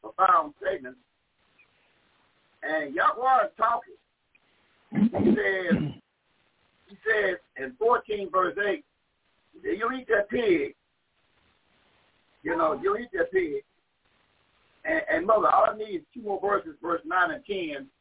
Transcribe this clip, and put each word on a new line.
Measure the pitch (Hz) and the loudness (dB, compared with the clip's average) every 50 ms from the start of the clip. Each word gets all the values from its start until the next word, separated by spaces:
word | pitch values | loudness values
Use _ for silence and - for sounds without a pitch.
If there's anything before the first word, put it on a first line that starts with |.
profound | - - - - 370 370 370 330 311 - - - | -18 -8 -2 2 4 4 4 4 2 -2 -6 -10
statements. | - 285 285 269 262 254 262 254 _ _ _ _ _ _ _ _ _ _ _ _ _ _ _ _ _ _ _ _ _ _ _ _ _ _ _ _ _ _ _ _ | -6 -6 -6 -6 -8 -12 -18 _ _ _ _ _ _ _ _ _ _ _ _ _ _ _ _ _ _ _ _ _ _ _ _ _ _ _ _ _ _ _ _ _
And | - 320 311 311 294 277 269 | -6 -2 -2 -2 -2 -2 -2
Yahweh | 339 - - 622 226 247 262 262 247 - | 0 2 2 2 2 2 4 4 4 4
is | - - - | 0 -2 -2
talking. | 220 226 233 233 - - - - _ _ _ _ _ _ _ _ _ _ _ _ _ _ _ _ _ - | 0 0 0 -2 -4 -8 -20 -20 _ _ _ _ _ _ _ _ _ _ _ _ _ _ _ _ _ -4
He | - 208 208 233 - - - 220 214 | 0 2 2 2 4 4 4 4 4
says, | 415 403 196 190 190 185 175 - - - - - - _ _ _ _ _ _ _ _ _ _ _ _ _ _ _ _ _ - | 4 2 0 -2 -2 0 0 0 0 0 -2 -8 -10 _ _ _ _ _ _ _ _ _ _ _ _ _ _ _ _ _ -20
he | 196 196 - 214 | -20 -8 -2 -2
says | 220 214 202 190 - 175 _ _ - - | 0 0 0 0 -2 -4 _ _ -14 -12
in | - 262 247 - | -12 -10 -4 0
fourteen | - 233 - - - - 208 202 196 170 | 2 2 2 2 0 -2 -6 -6 -4 -2
verse | 151 185 185 175 165 196 208 208 | 0 0 0 0 0 -2 -2 -2
eight, | 170 294 - _ _ _ _ _ _ _ _ _ _ _ _ _ - | -2 -4 -6 _ _ _ _ _ _ _ _ _ _ _ _ _ -20
he | 320 - | -10 -6
said, | - 170 196 | -6 -4 -2
"You'll | 226 233 254 | -2 -4 -4
eat | 262 247 - | -4 -2 0
that | 220 202 202 - | 0 0 0 0
pig." | 240 247 233 208 170 151 139 - - _ _ _ _ _ _ _ _ _ _ _ _ _ _ _ _ _ _ _ _ _ _ _ _ _ _ _ _ _ _ _ _ _ - | -2 0 2 2 2 2 0 -4 -8 _ _ _ _ _ _ _ _ _ _ _ _ _ _ _ _ _ _ _ _ _ _ _ _ _ _ _ _ _ _ _ _ _ -6
You | 151 170 165 | -4 -2 0
know, | 165 156 147 131 | 0 0 0 0
you'll | - 196 208 - | 0 -2 -2 -2
eat | - - - | -4 -6 -4
that | - - - | -4 -2 0
pig. | - 381 359 311 285 415 - _ _ _ _ _ _ _ _ _ _ _ _ _ _ _ _ _ _ _ _ _ _ _ - | 0 -2 -2 -2 -4 -6 -8 _ _ _ _ _ _ _ _ _ _ _ _ _ _ _ _ _ _ _ _ _ _ _ -4
And, | - 160 160 156 - | -2 -2 -2 -2 -2
and | 160 165 175 208 | -2 0 2 2
Mother, | 220 214 175 - | 2 4 4 4
all | - - 220 - | 4 4 4 2
I | 214 214 | 0 -2
need | 214 220 - - | -8 -8 -8 -10
is | - _ - | -10 _ -16
two | 247 | -12
more | 214 208 196 185 | -8 -6 -6 -4
verses, | 190 202 202 - - 320 - - | -2 0 0 -2 -2 -6 -14 -10
verse | - 170 170 165 - | -6 -6 -6 -6 -4
nine | 294 175 185 175 170 | -2 0 0 0 0
and | 156 147 139 | -2 -6 -8
ten, | - 202 190 175 156 147 139 135 139 _ _ | -8 -8 -6 -6 -8 -8 -10 -12 -16 _ _